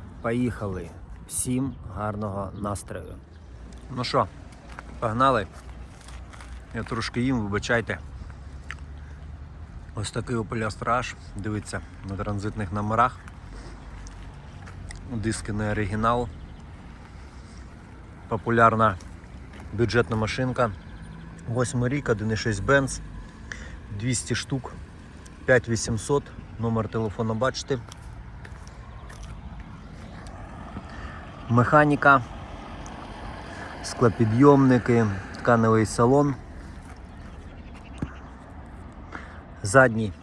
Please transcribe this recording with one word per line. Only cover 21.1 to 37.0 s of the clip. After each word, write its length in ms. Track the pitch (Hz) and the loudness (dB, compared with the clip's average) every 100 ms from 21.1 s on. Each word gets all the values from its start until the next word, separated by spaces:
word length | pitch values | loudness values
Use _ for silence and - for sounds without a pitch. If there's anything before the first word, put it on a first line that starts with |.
| - - - - | -14 -14 -12 -4
Восьмий 420 | 120 123 123 123 | 0 2 2 2
рік, 180 | 143 139 | 0 2
один 220 | 107 110 | 2 2
і 60 | 110 | 0
шість 260 | 120 101 | 0 0
Benz, 380 | 98 139 131 - - - - - - - - - - 101 | 6 6 6 -2 -8 -12 -14 -14 -12 -12 -10 -12 -10 -4
двісті 360 | 120 120 - | 0 0 0
штук, 380 | - - 139 - - - - - - - - | -2 0 -4 -4 -10 -14 -16 -16 -16 -16 -4
п'ять 240 | - 127 - | 6 6 6
вісімсот, 540 | 113 - 113 - 143 - - - - | 0 0 -2 2 2 0 -10 -12 -4
номер 300 | 113 110 107 | 0 0 0
телефону 460 | 113 110 95 110 | 0 -2 0 0
бачите. 440 | 110 131 - - 131 - - - - - - - - - - - - - - - - - - - - - - - - - - - - - - - - - - - - - | 2 2 0 -2 -4 -4 -14 -14 -14 -14 -14 -14 -14 -14 -14 -14 -14 -14 -14 -12 -12 -12 -12 -14 -14 -14 -14 -14 -12 -12 -12 -12 -12 -10 -10 -10 -10 -10 -10 -12 -12 4
Механіка, 720 | 120 120 151 151 143 143 135 120 - - - - - - - - - - - - - - - | 6 8 8 8 8 8 8 6 -8 -12 -12 -12 -12 -12 -12 -12 -12 -10 -10 -12 -10 -10 -10
склопідйомники, 1200 | - - 120 - 110 113 143 139 135 123 113 117 110 98 - - | -8 4 4 6 4 10 10 12 10 8 6 6 6 2 -6 -2
тканевий 500 | - 117 113 110 107 | 4 6 8 6 6
салон. 480 | - 120 139 143 135 - - - - - - | 6 6 8 6 2 -8 -14 -12 -14 -14 -14